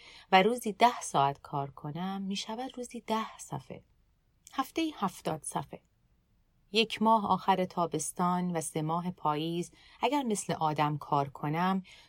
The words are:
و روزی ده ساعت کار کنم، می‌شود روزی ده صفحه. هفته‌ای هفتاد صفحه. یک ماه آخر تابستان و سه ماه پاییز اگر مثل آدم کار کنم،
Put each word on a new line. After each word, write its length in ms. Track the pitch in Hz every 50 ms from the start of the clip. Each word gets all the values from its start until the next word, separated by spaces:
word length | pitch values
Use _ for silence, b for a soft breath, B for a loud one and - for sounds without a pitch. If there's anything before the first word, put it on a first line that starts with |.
| B B B B B B
و 120 | 190 190 190
روزی 300 | 220 247 240 - 214 196
ده 280 | - 226 240 240 -
ساعت 400 | - - - 147 139 139 143 -
کار 300 | - - - 143 139 139
کنم، 500 | - - - 147 147 170 185 190 196 196
می‌شود 560 | 196 190 202 202 - - 220 240 262 262 - 247
روزی 240 | 247 - - 233
ده 360 | - - 220 220 214 - - -
صفحه. 460 | - - - 135 - - - - - _ _ _ _ _ _ _ _ _ _ _ _ - -
هفته‌ای 400 | - 277 - - 330 330 311 302 -
هفتاد 460 | 202 185 - - - 165 160 151 -
صفحه. 380 | - - 170 147 - - - _ _ _ _ _ _ _ _ _ _ _ _ _ _ _ _ _ _
یک 300 | - 220 226 226 - -
ماه 260 | 214 220 226 220 202 -
آخر 380 | 185 185 - - 190 190 180
تابستان 920 | 180 - 180 170 165 - 156 - - - - 180 175 180 180 180 180 170 160
و 40 |
سه 200 | 160 - - 160
ماه 300 | 156 156 165 175 170 180
پاییز 600 | 180 - - 151 147 151 160 165 170 175 170 - B B B B B B
اگر 220 | 220 247 285 285 269
مثل 300 | 233 208 - - - -
آدم 440 | - 160 156 151 151 151 147 151 147
کار 320 | - - 151 143 139 139
کنم، 540 | - - - 147 156 165 180 185 190 190 185 B B B B